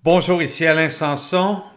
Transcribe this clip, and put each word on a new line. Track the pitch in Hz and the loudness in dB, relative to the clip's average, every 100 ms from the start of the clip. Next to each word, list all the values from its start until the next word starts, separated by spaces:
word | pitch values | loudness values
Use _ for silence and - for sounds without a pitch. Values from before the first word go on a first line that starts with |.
Bonjour, | 160 175 - 180 | 4 2 2 0
ici | 151 - 165 | 0 0 2
Alain | 160 160 | 2 0
Sanson. | - 151 143 - 180 190 202 - | -2 -4 -4 -4 -2 -2 -4 -10